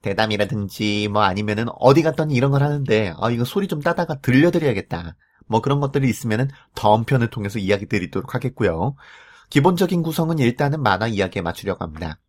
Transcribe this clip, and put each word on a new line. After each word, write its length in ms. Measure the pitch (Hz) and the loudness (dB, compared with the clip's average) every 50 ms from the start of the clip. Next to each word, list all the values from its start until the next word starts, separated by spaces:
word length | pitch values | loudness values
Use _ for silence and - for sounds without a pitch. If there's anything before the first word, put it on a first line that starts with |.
대담이라든지 1080 | - - 98 101 110 110 107 101 104 95 - 104 101 95 - - 107 107 104 104 104 104 | -4 -2 0 0 0 0 2 0 0 -2 -2 -6 -6 -6 -6 -4 -2 -2 0 0 -2 0
뭐 120 | 101 107 | 2 2
아니면은 460 | 104 98 92 101 107 104 104 107 117 117 - - | 2 2 2 0 -2 -2 -2 -2 -2 -4 -4 4
어디 220 | - 127 139 165 | 4 6 6 6
갔더니 320 | 151 160 151 - 156 151 143 | 4 2 0 0 -2 0 0
이런 180 | 120 127 139 | 2 2 2
걸 120 | 139 139 143 | 2 2 2
하는데 500 | 147 147 147 139 123 110 110 107 90 80 | 0 0 -2 0 2 2 2 2 -2 -4
"아, 120 | - 95 117 | -2 -2 -2
이거 160 | 120 117 123 | 0 0 -2
소리 220 | - - 196 190 | -2 -2 -4 -2
좀 140 | 185 170 147 | -2 -4 -2
따다가 380 | 139 170 170 - 175 165 151 139 | -2 -2 -2 -2 -4 -4 -6 -4
들려드려야겠다." 960 | - - 123 131 156 175 170 170 156 139 110 95 - _ - 87 87 85 - _ _ _ _ _ - | 0 2 4 6 4 4 2 2 0 0 0 -2 -4 _ -10 -10 -10 -12 -14 _ _ _ _ _ -6
뭐 140 | _ 107 113 | _ 0 0
그런 180 | - 135 139 143 | 2 2 0 0
것들이 300 | 143 135 135 147 135 127 | 0 0 0 0 0 0
있으면은 400 | 107 - - 113 107 110 131 135 - - _ _ _ | 0 -2 -2 -2 0 0 -2 -4 -4 -12 _ _ _
덤편을 540 | - - 104 104 113 113 - 135 127 117 113 | 0 4 4 4 4 4 0 2 2 2 0
통해서 300 | - 117 101 101 - 113 | -2 -6 -8 -6 -6 -4
이야기 260 | 95 92 101 98 104 | 0 0 0 0 0
드리도록 480 | - - 101 87 - - 98 - - - | -2 -2 -2 -2 -2 -4 -6 -6 -4 -6
하겠고요. 600 | - - 123 - - 110 92 80 80 92 131 143 _ - - - - - - - - _ _ | -4 -6 -6 -4 0 0 0 0 0 -2 -4 -4 _ -20 -20 -20 -20 -20 -20 -20 -20 _ _
기본적인 520 | - 147 139 180 180 170 196 170 190 175 | 0 4 4 4 4 2 0 0 0 -2
구성은 380 | 160 165 156 - 165 160 165 156 | -2 -2 -2 -2 -2 0 2 2
일단은 420 | 127 117 120 - 147 143 147 156 | 2 2 2 0 -2 -2 0 0
만화 260 | 135 107 95 92 110 | 0 0 0 2 0
이야기에 340 | 117 110 98 95 90 - 104 | -2 0 -2 -2 -2 -4 -4
맞추려고 420 | 87 82 85 - - 98 90 - 95 | -4 -4 -6 -6 -6 -6 -6 -6 -6
합니다. 360 | 82 76 80 82 80 78 _ _ | -10 -8 -8 -8 -8 -10 _ _